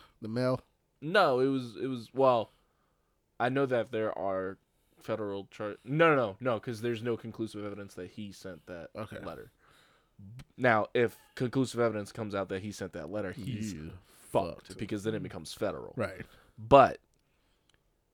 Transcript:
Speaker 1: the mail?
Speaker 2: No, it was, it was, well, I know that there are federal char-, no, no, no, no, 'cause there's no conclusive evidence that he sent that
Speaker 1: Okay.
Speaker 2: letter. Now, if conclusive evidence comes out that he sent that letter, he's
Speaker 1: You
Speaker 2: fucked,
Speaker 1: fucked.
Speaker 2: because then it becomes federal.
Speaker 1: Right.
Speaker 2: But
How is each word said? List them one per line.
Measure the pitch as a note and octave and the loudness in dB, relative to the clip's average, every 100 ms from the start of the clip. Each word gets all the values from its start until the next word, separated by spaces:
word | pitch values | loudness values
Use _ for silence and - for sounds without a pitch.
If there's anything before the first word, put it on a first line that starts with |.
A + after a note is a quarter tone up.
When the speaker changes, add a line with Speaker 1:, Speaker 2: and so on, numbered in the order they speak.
| - _ | -6 _
Speaker 1:
the | G#2+ | -6
mail? | A#2 B2+ B2+ - _ _ _ | -2 0 -2 -6 _ _ _
Speaker 2:
No, | D3 G3+ E3+ B2+ | 0 4 6 6
it | C3 | 4
was, | C3+ A#2+ G2+ | 2 -4 -6
it | C3 | -6
was, | B2+ A2 | -6 -6
well, | B2+ C3 A#2+ G#2 _ _ _ _ _ _ _ _ - | 4 6 6 2 _ _ _ _ _ _ _ _ -2
I | A#2+ | 0
know | C3+ C3+ | 2 2
that | B2 A2+ | 2 0
there | A#2 A2 - | -2 -2 -2
are | G2 F#2+ F#2+ F#2+ _ _ _ _ | -2 -2 -4 -8 _ _ _ _
federal | - A2 G#2 G2 G2 | -6 -4 -4 -6 -8
char-, | - G#2+ - | -10 -8 -8
no, | A#2 D3+ E3+ | -4 4 6
no, | C#3+ | 6
no, | A2+ G2 | 2 -2
no, | B2+ A2 | -2 -2
'cause | - A2+ | -4 -4
there's | A#2+ A2+ | -4 -2
no | A#2+ A2+ | -2 -4
conclusive | A2+ G#2+ A2 G#2+ G#2 | -6 -8 -8 -6 -10
evidence | G2+ G2+ - | -10 -12 -14
that | F2+ | -14
he | - G#2 | -12 -14
sent | F#2 F#2+ E2+ - | -14 -14 -16 -14
that | F2 D#2+ - | -14 -12 -12
Speaker 1:
Okay. | A2 - | -12 -12
Speaker 2:
letter. | F2+ D2 - _ _ _ _ _ _ - G2 A#2+ - - | -12 -12 -16 _ _ _ _ _ _ -20 -20 -18 -18 0
Now, | B2 A2 G2+ | 2 4 2
if | B2 A#2 - - - | 2 2 0 -16 -6
conclusive | B2+ C3+ B2 A#2 | -2 0 0 0
evidence | A#2+ G#2+ G2+ | 0 0 -6
comes | - G#2+ | -8 -6
out | G2 F#2+ | -4 -4
that | F#2+ | -6
he | G#2 | -6
sent | F#2+ F#2+ | -8 -10
that | F2 D2+ | -10 -8
letter, | G#2 G2 | -6 -6
he's | F2+ F#2 G#2 A2 | -6 -6 -6 -6
Speaker 1:
You | D#2+ D#2+ F2+ - - - | -8 -12 -14 -20 -20 -2
Speaker 2:
fucked, | - F2+ - - | -2 0 -6 -14
Speaker 1:
fucked. | - | -10
Speaker 2:
because | G#2 G#2 | -6 -4
then | G#2 | -2
it | G#2+ | -4
becomes | F#2+ G2 D#2 | -6 -10 -12
federal. | - G#2 D2+ A1+ - | -4 -4 -4 -8 -6
Speaker 1:
Right. | G2 D#2+ - - _ - | -6 -6 -16 -20 _ -18
Speaker 2:
But | A2 C#3 A2 - _ _ _ _ _ _ _ _ _ _ _ | 8 10 10 6 _ _ _ _ _ _ _ _ _ _ _